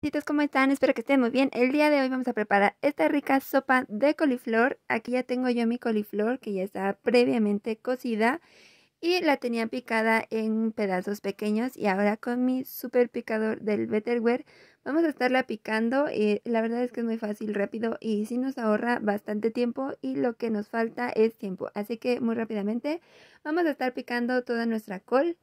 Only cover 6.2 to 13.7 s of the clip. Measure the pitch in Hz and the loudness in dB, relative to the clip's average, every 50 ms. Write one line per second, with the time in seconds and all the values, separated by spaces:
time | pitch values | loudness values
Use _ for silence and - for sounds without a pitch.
6.2 | 208 226 254 269 - 226 202 190 180 202 _ 190 190 196 202 _ _ - 220 247 | 0 0 -2 -4 -6 -6 -4 -4 -4 -4 _ -4 -2 -2 -4 _ _ 4 4 4
7.2 | 240 262 262 240 214 208 208 202 _ 240 220 _ _ - 254 247 - 247 226 208 | 4 4 4 2 2 2 2 0 _ -6 -8 _ _ -4 -4 -4 -4 -4 0 2
8.2 | 220 233 269 339 _ _ _ - - - _ _ _ _ _ _ - 330 359 359 | 2 2 2 -2 _ _ _ -20 -20 -20 _ _ _ _ _ _ -2 0 0 2
9.2 | 339 311 277 269 - 247 233 226 226 226 - 254 - - 226 220 220 226 220 226 | 4 2 2 2 0 -4 -2 -2 -2 -4 -4 -8 -4 -2 0 2 2 4 2 2
10.2 | - _ - 220 220 220 220 220 226 220 220 - 214 196 185 180 185 202 202 208 | 0 _ -4 -4 -2 0 0 0 0 -2 0 -2 -2 0 0 -2 -2 -4 -6 -4
11.2 | - 202 196 - 214 214 214 214 233 262 - - - 208 185 190 202 208 214 220 | -4 -6 -6 -4 -2 0 0 0 0 -2 -4 -2 -2 0 0 2 2 2 0 0
12.2 | - 247 240 247 247 254 254 254 262 - - - - 247 - 247 247 233 _ 240 | -4 -6 -2 0 0 0 0 -2 -4 -8 -12 -12 -12 -2 2 2 2 2 _ -10
13.2 | 233 - 226 220 220 220 220 - - 208 | -6 -4 -2 -2 0 -2 -2 -4 -2 -2